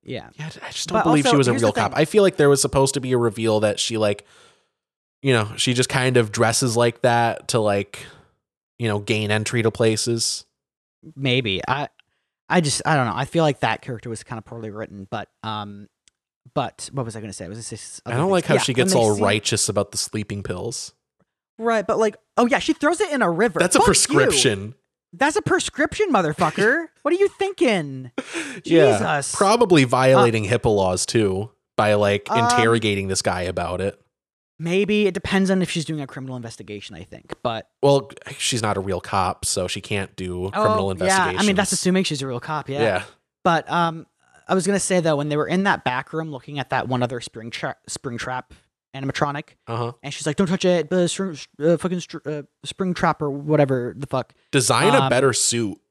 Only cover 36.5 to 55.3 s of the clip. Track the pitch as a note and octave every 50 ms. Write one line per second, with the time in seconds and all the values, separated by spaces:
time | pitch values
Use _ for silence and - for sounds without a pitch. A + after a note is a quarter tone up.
36.5 | A2+ - G2+ F2+ G#2 G#2 - - G#2 D#2+ F#2 - - - _ _ - _ _ A#2+
37.5 | A2+ A2 - _ _ _ - C#3+ C#3 C#3 - - - - - - C#3+ - - -
38.5 | - A#2+ G#2+ G#2+ G2+ G2 F#2+ G2 F#2+ F2 - - - G2 F#2 F2+ F2+ - - -
39.5 | - - F#2 F2+ - G#2+ F#2+ - A2 G2+ F#2+ F#2 _ - F#2 F2+ F2+ F2+ F2+ F#2+
40.5 | G#2 G3 G#3+ G#3+ G#3+ G#3+ G3+ - F#3+ E3+ F3+ F#3 F#3+ F#3+ F3+ D#3+ - - G3+ G#3
41.5 | G3 F#3 G3+ - - F3 - F#3 F3+ F#3 F#3+ - D#3 C3+ C3+ C3+ B2 A#2+ - -
42.5 | D#3 D3+ C#3 - C3+ C#3+ C3 A2 F#2+ F2+ F2 - - _ _ _ _ _ _ F3+
43.5 | E3+ D#3+ - - D3 E3+ E3+ E3 D#3+ E3 - _ _ _ _ _ _ _ _ _
44.5 | - F#3+ E3 F3+ G3+ G3 - - F#3+ F3+ D#3+ D#3+ D#3 C#3 D3 D3+ D3 D3 D3+ -
45.5 | D#3 F3+ G3 G3 F3 - - - B2 B2+ C#3 - - D#3+ D#3+ D#3+ D3 B2+ - -
46.5 | D3 C#3+ C3 _ - B2+ - - B2+ B2+ B2 A#2+ C3 A#2+ - - _ A#2 A2 A#2
47.5 | A2 - - D3 - _ _ - - - _ C#3 A#2+ A#2 - - B2+ B2+ - _
48.5 | - _ _ _ _ _ _ _ _ C3+ C3+ C3+ C3 - - D3 C#3+ C#3+ D#3+ _
49.5 | _ _ _ - A#2 A#2 A#2+ A#2 A#2+ _ _ C3+ C#3 - - D#3+ C#3+ - G3 E3+
50.5 | F#3 F#3 - F#3 F3+ F3 D#3 D3+ F3+ F#3 F3 E3+ - - G3 F#3+ E3 C3+ - -
51.5 | _ _ C#3+ D#3+ E3+ D3+ - F#3 F3+ F3+ - - - D#3 _ D3+ D3+ D3 C#3+ _
52.5 | _ _ - - - _ F#3+ F#3 F3 - - E3+ D3+ - D#3 D3 C#3 C#3+ C#3+ D3
53.5 | D3+ D3+ D3 C3 C3+ B2+ A#2+ B2 - - - - - C3 A#2+ _ _ _ _ _
54.5 | - C#3+ A#2+ G#2+ C3 A2+ - C#3+ C#3+ C#3 C3+ C3+ B2 B2 C3+ C3+